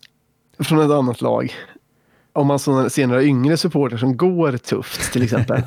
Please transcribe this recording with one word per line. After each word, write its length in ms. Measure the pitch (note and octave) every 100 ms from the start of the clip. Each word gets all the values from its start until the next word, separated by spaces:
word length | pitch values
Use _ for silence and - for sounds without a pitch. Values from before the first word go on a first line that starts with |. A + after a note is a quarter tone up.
| - _ _ _ _ -
från 220 | D#3+ D#3
ett 100 | D3
annat 300 | D3 B2+ A#2
lag. 340 | B2 A2+ B2+ - - - _ _ _ _ _
Om 140 | - C#3+
man 120 | C#3
så-, 320 | D3 C3+ B2
ser 160 | - B2+
några 160 | B2+
yngre 340 | D3 B2+ C#3 D#3+
supporter 400 | F3+ D3 C3+ A#2
som 200 | C3 A#2+
går 400 | F3+ F3 D3+ B2
tufft, 560 | - G2+ - - -
till 100 | B2
exempel. 400 | A#2 A#2 A2+ B2